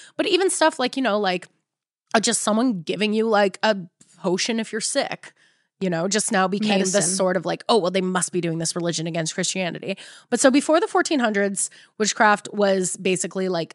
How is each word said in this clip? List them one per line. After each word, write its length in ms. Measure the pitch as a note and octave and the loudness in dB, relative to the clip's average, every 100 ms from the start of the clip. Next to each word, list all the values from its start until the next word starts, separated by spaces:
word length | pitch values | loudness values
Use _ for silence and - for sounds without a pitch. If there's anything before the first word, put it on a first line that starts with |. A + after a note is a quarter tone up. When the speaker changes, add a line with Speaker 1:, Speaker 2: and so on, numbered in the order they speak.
| - - | -20 -4
Speaker 1:
But 100 | - | 0
even 220 | F4+ F#4+ | 2 0
stuff 300 | - D#4+ D#4 | 2 2 2
like, 180 | B3 C4+ | -4 -2
you 40 | |
know, 160 | B3+ G#3 | 0 0
like, 300 | G3+ F3+ - _ _ _ _ _ _ | 0 -2 -6 _ _ _ _ _ _
uh, 60 | A#3 | 0
just 220 | A3 A3 | 0 -2
someone 400 | - G#3+ C4 G3 | 0 2 0 -2
giving 320 | D#3 - G#3 | -4 -4 -2
you, 160 | G#3+ A3 | 0 2
like, 280 | G#3 G3+ - | 2 2 0
a 140 | A3 G#3 F3 _ _ _ | -2 -2 -6 _ _ _
potion 400 | G3 F3+ - A3+ | -2 -2 -2 -4
if 120 | A3 | -4
you're 80 | G#3+ | -6
sick, 520 | - C#4 - - - _ _ _ _ _ | -4 -2 -4 -6 -14 _ _ _ _ _
you 80 | F#3+ | -2
know, 180 | E3 F3+ | -2 0
just 240 | G3+ - | 0 0
now 160 | G3+ F#3+ | 0 2
became 220 | G3+ G#3+ G3 | 0 2 2
Speaker 2:
Medicine. 220 | F#3 G3 | 2 2
Speaker 1:
this 160 | E3 F#3+ | 0 0
sort 180 | F#3 F#3 | 0 0
of 100 | E3+ | -2
like, 160 | - - | -6 2
"Oh, 100 | A3+ | 2
well, 140 | F3 | 4
they 80 | F#3+ | 0
must 320 | F#3 F#3 E3 | 0 -2 -2
be 80 | F#3 | -2
doing 180 | E3+ E3 | -2 -2
this 140 | D#3+ | -4
religion 320 | F3+ E3+ E3 E3 | -2 -4 -4 -4
against 280 | E3 D#3+ | -4 -6
Christianity." 640 | - F3 F#3+ F3+ D#3+ - G3 - - _ | -4 -4 -4 -6 -6 -8 -10 -12 -20 _
But 100 | A#3 | 2
so 100 | C#4 | 4
before 300 | C4+ - D#4+ | 4 4 2
the 80 | - | 2
fourteen 320 | F#4+ F4 D4+ | 0 0 0
hundreds, 500 | A#3 G3+ G3+ G3 - - - _ | 0 0 0 -2 -6 -8 -20 _
witchcraft 500 | G#3 - A3 G#3 - | -4 4 4 4 0
was 420 | G#3 G3+ F#3+ F#3 - | 0 2 2 0 -2
basically, 540 | F#3 F#3 F#3+ F#3+ F#3+ | -2 -2 -2 -4 -2
like, 240 | F3+ D#3+ | -2 -4